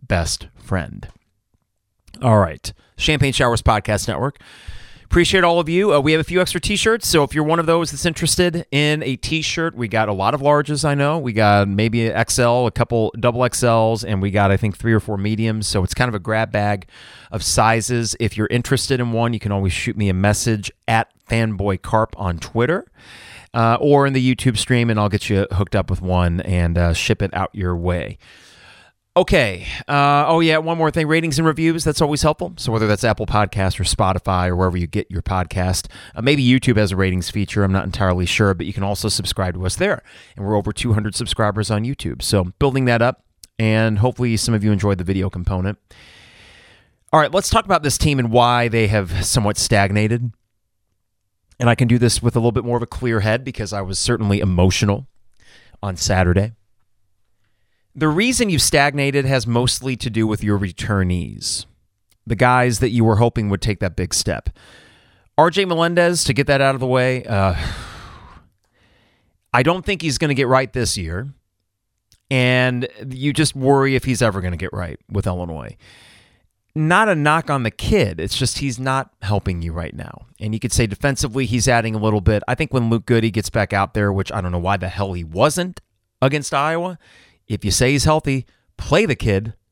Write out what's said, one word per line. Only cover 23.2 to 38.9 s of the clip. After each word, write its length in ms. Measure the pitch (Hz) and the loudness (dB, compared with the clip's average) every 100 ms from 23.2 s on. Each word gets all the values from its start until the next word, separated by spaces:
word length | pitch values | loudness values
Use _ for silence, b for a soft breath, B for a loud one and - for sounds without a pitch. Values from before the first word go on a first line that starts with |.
| B B B 120 | B B B 0
uh, 240 | 113 120 | 2 4
or 240 | 147 143 139 | 4 6 4
in 80 | |
the 220 | 131 127 127 | 2 2 2
YouTube 220 | 131 107 | 0 0
stream, 340 | - 123 117 | 0 2 2
and 80 | 107 | 2
I'll 100 | 104 | 2
get 180 | 101 - | 0 0
you 200 | 98 101 | 0 0
hooked 240 | 87 98 101 | -2 0 -2
up 140 | 92 | -2
with 140 | 92 | -2
one 360 | 92 90 87 85 | 0 2 2 0
and, 360 | - 90 85 85 | -2 0 2 2
uh, 160 | 85 | 2
ship 300 | 85 - 110 | 0 0 0
it 100 | 98 | 0
out 160 | 87 92 | -4 -6
your 220 | 104 90 87 | -4 -4 -2
way. 440 | 87 87 53 - B B B B B B B B _ 175 | -2 -4 -6 -12 B B B B B B B B _ 0
Okay. 500 | 185 185 110 90 - B - | 4 4 2 -2 -10 B -2
Uh, 380 | 143 143 143 147 | 2 4 4 4
oh, 120 | 165 | 2
yeah, 200 | 165 156 | 4 2
one 180 | 160 165 | 0 0
more 140 | 160 | 0
thing. 140 | 170 151 | 0 0
Ratings 340 | 165 165 139 | 0 0 0
and 60 | 160 | 0
reviews, 380 | 151 165 165 | 2 0 0
that's 160 | 160 147 | -2 0
always 220 | 151 151 | 0 2
helpful. 320 | 156 156 175 180 | 0 0 -6 -8
So 160 | 127 | -4
whether 160 | 110 107 | 0 2
that's 160 | 104 | 2
Apple 220 | 117 104 107 | 2 0 0
Podcasts 520 | 104 104 101 95 - | 0 0 0 -2 -2
or 60 | |
Spotify 640 | 95 - 95 92 - 92 90 | -2 0 0 0 -2 0 0
or 80 | 90 | 0
wherever 220 | 92 87 | 0 0
you 100 | 85 | -4
get 240 | 104 - | -4 -6
your 120 | 101 | -8
podcast, 640 | - 92 90 98 90 92 - B B - | -4 -4 -2 -2 -2 -2 -6 B B -4
uh, 60 | |
maybe 240 | 123 147 123 | 0 2 4
YouTube 320 | 131 - 107 | 4 4 2
has 160 | 101 | 2
a 20 | 95 | 0
ratings 340 | 95 92 87 | 0 0 -4
feature. 360 | 107 98 107 98 | -4 -4 0 0
I'm 60 | |
not 120 | 95 | 0
entirely 420 | 95 - 95 90 90 | -2 -2 0 0 0
sure, 280 | - 104 | -2 -2
but 120 | 87 87 | -2 -4
you 60 | |
can 120 | 98 | -6
also 260 | 98 | -6